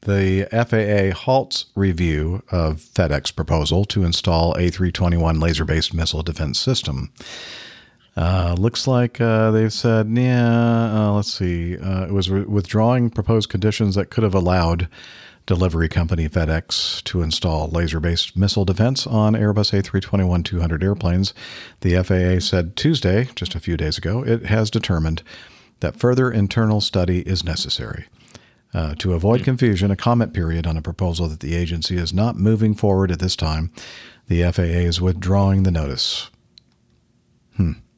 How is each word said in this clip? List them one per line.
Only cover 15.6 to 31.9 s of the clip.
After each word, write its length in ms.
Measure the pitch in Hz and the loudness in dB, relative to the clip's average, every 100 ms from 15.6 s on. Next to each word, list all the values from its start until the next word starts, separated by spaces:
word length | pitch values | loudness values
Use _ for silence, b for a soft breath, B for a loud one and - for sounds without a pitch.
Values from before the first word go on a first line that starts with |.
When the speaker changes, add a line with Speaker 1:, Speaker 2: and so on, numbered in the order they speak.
| 92 82 82 | 2 2 0
Speaker 1:
company 400 | - 82 85 78 | 0 0 0 0
FedEx 720 | 90 78 80 - - - - - | 0 0 -2 -2 -6 -4 -6 -6
to 160 | 90 | -2
install 480 | 82 80 90 78 78 | -2 -2 -2 -2 -2
laser-based 680 | 82 85 80 82 85 - - | -2 0 0 0 -2 -2 0
missile 300 | 98 - 95 | 0 2 0
defense 420 | 92 110 135 - | 2 2 0 0
on 260 | 113 107 | 2 4
Airbus 380 | 110 107 104 104 98 | 4 2 2 2 0
A 40 | |
three 180 | 95 98 | 0 -2
twenty-one 400 | - 98 92 87 | 0 0 2 2
two 160 | 85 90 | 0 -2
hundred 220 | 82 80 | -2 0
airplanes. 500 | 92 98 90 87 95 - B B B B | 0 0 0 0 0 -4 B B B B
The 140 | 95 87 | 0 2
F 140 | 90 | 2
A 260 | 92 90 92 | 2 2 2
A 40 | |
said 340 | 85 95 85 - | 0 0 -2 -2
Tuesday, 520 | 147 160 95 98 127 - | 0 2 2 2 0 -4
just 180 | 90 90 | -8 -8
a 40 | |
few 180 | - 82 | -4 -2
days 200 | 78 78 | -2 -4
ago, 240 | - 110 135 | -4 -4 0
it 200 | 117 95 | -2 0
has 220 | 107 107 | 0 0
determined 500 | 113 - 85 80 82 - B B B B _ | -2 0 0 0 -2 -8 B B B B _
that 160 | 82 - | -6 0
further 320 | 120 127 131 | 2 4 2
internal 500 | 113 101 - 110 107 | 2 0 2 2 2
study 380 | - 101 90 90 | 0 0 2 0
is 220 | 87 92 | 0 -4
necessary. 600 | 87 78 - - - - - B B B B B B | -2 -4 -4 -4 -6 -10 -12 B B B B B B
Uh, 200 | - 80 76 | -4 -4 -2
to 180 | 95 | -2
avoid 280 | 87 95 120 | 0 2 2
Speaker 2:
Hmm. 40 | - | 2
Speaker 1:
confusion, 460 | 127 123 98 101 | 2 2 4 2
a 60 | 98 | 2
comment 360 | - 120 113 | 2 2 2
period 320 | - 82 82 82 | 0 -2 -2 -2
on 100 | 80 | -2
a 40 | |
proposal 460 | 78 85 92 82 85 | -4 -4 -2 0 -4
that 140 | 78 | -4
the 140 | 69 85 | -4 -2
agency 420 | 85 85 - | -2 -2 -2